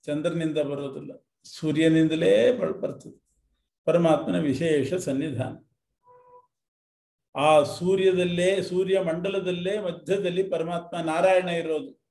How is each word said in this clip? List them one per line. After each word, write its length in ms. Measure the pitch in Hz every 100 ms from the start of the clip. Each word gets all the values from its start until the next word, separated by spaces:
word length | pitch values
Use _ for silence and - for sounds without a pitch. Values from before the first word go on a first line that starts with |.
ಚಂದ್ರನಿಂದ 560 | - 147 165 165 160 151
ಬರೋದಿಲ್ಲ, 680 | 143 139 139 139 143 - _ _
ಸೂರ್ಯನಿಂದಲೇ 1120 | - - 156 147 160 160 160 160 180 208 240 247
ಬ-, 200 | 180 -
ಬರ್ತದೆ 460 | - - - - _ _ _ _ _ _ -
ಪರಮಾತ್ಮನ 540 | 170 165 151 - 175
ವಿಶೇಷ 540 | 151 123 165 151 127
ಸನ್ನಿಧಾನ. 640 | 180 165 135 156 117 101 - _ _ _ _ _ - 494 494 494 _ _ _ _ _ _ _ _ 139
ಆ 280 | 151 156
ಸೂರ್ಯದಲ್ಲೇ, 1000 | 143 - 175 190 190 185 175 175 180 196
ಸೂರ್ಯ 380 | - 180 185 190
ಮಂಡಲದಲ್ಲೇ 800 | 175 170 196 196 180 175 175 208
ಮಧ್ಯದಲ್ಲಿ 640 | 185 160 - 196 180 175
ಪರಮಾತ್ಮ 540 | 190 165 165 170 170 175
ನಾರಾಯಣ 520 | 165 165 185 185 180
ಇರೋದು. 540 | 170 160 156 139 - _